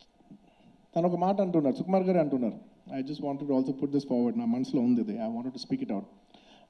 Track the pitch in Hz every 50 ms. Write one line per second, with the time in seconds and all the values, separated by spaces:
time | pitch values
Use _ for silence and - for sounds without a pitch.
0 | - _ _ _ - _ - - _ _ _ _ _ - - _ _ _ - 170
1 | 165 180 175 170 175 190 202 202 196 180 175 165 147 135 123 - 175 - 185 190
2 | 185 185 185 175 156 143 139 127 123 107 101 - - - - _ _ - 135 135
3 | 131 139 151 - 143 143 139 139 151 143 135 131 131 135 135 - 147 143 139 143
4 | 135 - 127 120 120 120 107 117 117 113 117 127 131 - - 139 117 123 123 117
5 | 107 107 101 113 113 113 117 117 123 131 123 - - - 135 - - 107 107 -
6 | 196 - - - _ _ - - - - - - -